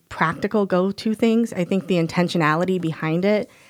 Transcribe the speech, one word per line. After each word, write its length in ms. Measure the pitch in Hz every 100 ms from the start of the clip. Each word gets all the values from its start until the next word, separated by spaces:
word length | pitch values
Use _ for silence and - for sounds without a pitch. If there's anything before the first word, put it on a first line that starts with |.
| -
practical 560 | - 165 151 202 220 196
go-to 480 | 180 190 196 220
things. 400 | 214 226 226 226
I 100 | -
think 240 | 175 190 185
the 80 | 180
intentionality 840 | 165 - 175 175 151 156 180 185
behind 420 | 165 151 160 165
it 260 | 196 214 - - -